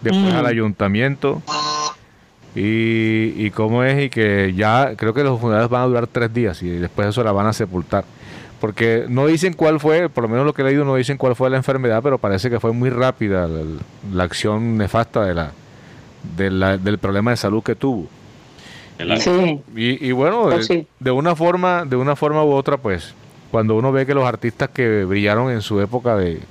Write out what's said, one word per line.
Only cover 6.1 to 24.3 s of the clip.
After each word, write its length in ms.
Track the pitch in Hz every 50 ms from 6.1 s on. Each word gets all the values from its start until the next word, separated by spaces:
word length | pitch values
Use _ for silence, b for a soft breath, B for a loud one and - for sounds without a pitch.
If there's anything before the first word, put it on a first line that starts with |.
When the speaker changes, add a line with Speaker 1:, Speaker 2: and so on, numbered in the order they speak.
| - - 117 113 110
Speaker 1:
días 280 | 120 120 101 85 - 90
y 60 | 87
después 360 | 87 87 87 85 - - 104
de 20 | 101
eso 120 | 104 123 117
la 80 | 110 101
van 140 | 98 101
a 60 | 110 107
sepultar. 520 | - 113 92 92 90 82 - - 101 95 - B B B B B B B B B B
Porque 440 | - 107 101 - 113 113 113 117 120 120
no 180 | 123 127 139
dicen 260 | 151 165 156 175 190 175
cuál 260 | - 170 156 156 151
fue, 260 | 143 156 156 165 180
por 160 | 160 - - 117
lo 60 | 110
menos 160 | 113 120 139
lo 80 | 151 143
que 80 | -
he 40 | 135
leído, 200 | 135 139 147 147
no 100 | 139 135
dicen 220 | 131 123 120 143
cuál 180 | 131 - 131 120
fue 140 | - 127 131
la 80 | 131
enfermedad, 440 | 131 127 - 135 135 131 120 110 110
pero 160 | 123 147 135
parece 320 | 120 - 104 98 95 95 127
que 100 | 120 110
fue 100 | - 113
muy 180 | 117 120 123 131
rápida 580 | 123 120 127 131 127 - 113 101 98 92 87
la, 140 | 82 80 80 78 78 80 71 - - - - - 104 95
la 100 | 90 90
acción 540 | 87 - - - 110 107 107 117 117 113
nefasta 480 | 110 104 90 - 110 117 - - 120 107
de 80 | 95 87
la, 180 | 82 82 76 76 - B B B B B B B B B B B - - - 85
de 120 | 85 98 98
la, 280 | 95 95 95 95 95
del 200 | 95 92 101 104
problema 340 | 101 - 98 98 101 107 117
de 60 | 120
salud 240 | 110 - 101 104 110
que 140 | - - 117
tuvo. 320 | - - 139 127 104 80 71 - - - - - - - - B B B B B B B B B B
Speaker 3:
El 200 | 82 87 87 -
Speaker 2:
Sí. 400 | - 185 180 180 185 170 151 143 127 - 113
Speaker 1:
Y, 320 | 113 113 120 131 127 147
y 40 | 127 127
bueno, 300 | 123 135 160 202 240 226
Speaker 2:
Pues 260 | 170 165 170 - -
Speaker 1:
de, 60 | 180
Speaker 2:
sí. 120 | 170 156 - _ _
Speaker 1:
de 100 | 127 131
una 240 | 127 131 147 170 175
forma, 480 | 151 160 170 175 180 180 185 180 175 175
de 140 | 143 127
una 180 | 123 127 143 147
forma 260 | - - 147 151 156 156
u 80 | 151 139
otra, 240 | 135 135 - 143
pues, 360 | 135 131 110 95 85 - - - - - - - - - -
cuando 240 | - 117 110 110 110
uno 160 | 110 120 135
ve 140 | 131 135 135
que 80 | 131 143
los 120 | 139 131
artistas 440 | 123